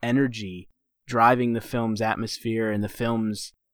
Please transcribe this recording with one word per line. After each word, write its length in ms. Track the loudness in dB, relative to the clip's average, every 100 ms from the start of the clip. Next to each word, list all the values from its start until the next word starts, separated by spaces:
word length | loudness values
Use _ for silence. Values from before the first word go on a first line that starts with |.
energy 680 | 0 2 2 -2 -10 -12 -16 _ _ _ -4
driving 460 | 4 6 6 2
the 80 | 0
film's 400 | -2 -2 0 0
atmosphere 680 | -2 -2 -4 -6 -4 -2 0
and 120 | 0
the 60 | -4
film's 640 | -2 -2 0 -2 -4 -10 -16 _